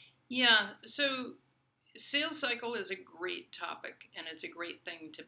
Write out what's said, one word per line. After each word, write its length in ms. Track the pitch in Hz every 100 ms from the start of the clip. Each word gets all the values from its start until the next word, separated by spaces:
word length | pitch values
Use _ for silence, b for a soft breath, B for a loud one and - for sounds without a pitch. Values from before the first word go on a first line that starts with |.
| B B -
Yeah, 420 | 247 247 220 202 208
so 500 | - - 277 262 240 - _ _ _ _ _ 226
sales 440 | - 285 311 311
cycle 340 | 247 233 233
is 160 | 233 185
a 60 | 185
great 560 | - - 180 175 -
topic, 580 | - 170 151 - - - -
and 80 | 165
it's 120 | 156
a 40 | 170
great 360 | 165 170 -
thing 280 | - 165 156
to 100 | -